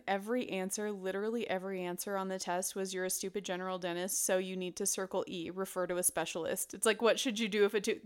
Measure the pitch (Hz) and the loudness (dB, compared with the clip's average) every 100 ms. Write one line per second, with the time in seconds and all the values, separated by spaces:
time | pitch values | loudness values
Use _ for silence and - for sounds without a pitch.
0 | - 196 208 247 - 185 185 - 214 202 | 0 -2 0 -2 0 -2 -2 -2 -4 -2
1 | 185 190 214 233 - 185 185 190 180 180 | -2 -2 0 -2 0 -2 -2 -4 -2 -4
2 | - 196 190 185 185 180 185 202 190 185 | -2 -2 -2 -2 -2 0 0 -2 -2 -2
3 | 185 - 196 202 190 180 185 185 175 175 | 0 -2 -2 -4 -4 -4 -2 -2 -2 0
4 | 185 - - 185 185 185 180 - 196 - | 0 0 4 2 2 -2 -4 -2 -2 0
5 | 190 190 - 185 160 180 190 185 180 180 | -2 -2 -2 -4 -4 -4 -4 -2 0 2
6 | 180 - 160 175 160 - - 196 220 208 | 2 0 -2 -2 -2 -2 -4 0 2 6
7 | 233 - 269 214 226 208 202 226 214 196 | 6 6 2 0 2 4 4 4 2 0